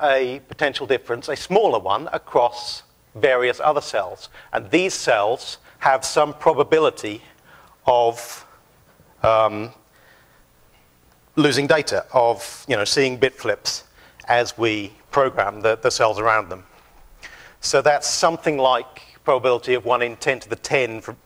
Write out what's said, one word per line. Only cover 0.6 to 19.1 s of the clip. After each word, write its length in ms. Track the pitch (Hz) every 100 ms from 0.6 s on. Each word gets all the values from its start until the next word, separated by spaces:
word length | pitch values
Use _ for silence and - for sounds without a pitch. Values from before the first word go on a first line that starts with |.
| 147 127 131
difference, 400 | 123 - 120 147
a 80 | 139
smaller 420 | - 190 202 113
one, 320 | 92 104 160
across 720 | 160 - 139 120 - - - - _ _
various 460 | 110 139 123 123 -
other 220 | 143 143
cells. 480 | - 110 92 101 - - -
And 180 | 117 107
these 220 | 160 185
cells 640 | - - 113 104 131 - - - -
have 240 | 143 131
some 300 | - 160 147
probability 880 | 143 165 135 143 160 147 - 107 107 - _ _ - - _ -
of, 600 | 120 117 113 - - - _ _ _ _ _ _ _
um, 480 | 110 110 107 104 117 - _ _ _ _ _ _ _ _ _ _ _ _ _ _ _ -
losing 320 | 147 127 143
data, 380 | 160 - 98 -
of, 520 | 131 117 113 - - -
you 80 | 113
know, 80 |
seeing 340 | 104 - 135 123
bit 180 | 131 -
flips 500 | 110 104 - - - _ - - -
as 300 | 120 113 -
we 340 | 113 107 98 - _
program 500 | 143 135 127 98 104
the, 160 | 110 113
the 140 | 123
cells 280 | - 113 101
around 300 | 113 110 92
them. 140 | 92 92 _ _ - - - - - - -
So 200 | - 143
that's 280 | 147 147 -
something 480 | - 180 165 170 143
like 680 | 131 123 - - -